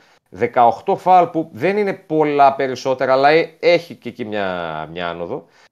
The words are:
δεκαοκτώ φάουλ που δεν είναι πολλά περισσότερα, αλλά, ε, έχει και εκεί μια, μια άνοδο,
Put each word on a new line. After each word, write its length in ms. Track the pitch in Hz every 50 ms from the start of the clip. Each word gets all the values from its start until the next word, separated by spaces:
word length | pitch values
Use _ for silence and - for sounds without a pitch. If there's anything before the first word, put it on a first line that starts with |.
| _ _ _ _ _ _
δεκαοκτώ 640 | - 90 117 120 - 127 120 117 117 - - - 190
φάουλ 300 | - - 175 185 185 175
που 240 | 170 - 160 160 165
δεν 240 | - 107 139 180 196
είναι 160 | 214 208 196
πολλά 640 | 180 - _ - 156 156 156 151 147 143 139 139 135
περισσότερα, 580 | 135 139 131 127 - - 135 131 127 139 127
αλλά, 160 | 131 135 139 143
ε, 280 | 151 165 160 160 - -
έχει 340 | - 165 175 160 - - 117
και 140 | _ - 120
εκεί 160 | - - 120
μια, 640 | 107 104 104 98 95 92 90 85 82 78 78 78 78
μια 160 | 80 87 87 85
άνοδο, 380 | 85 85 85 87 120 160 170 _ _ _ _ _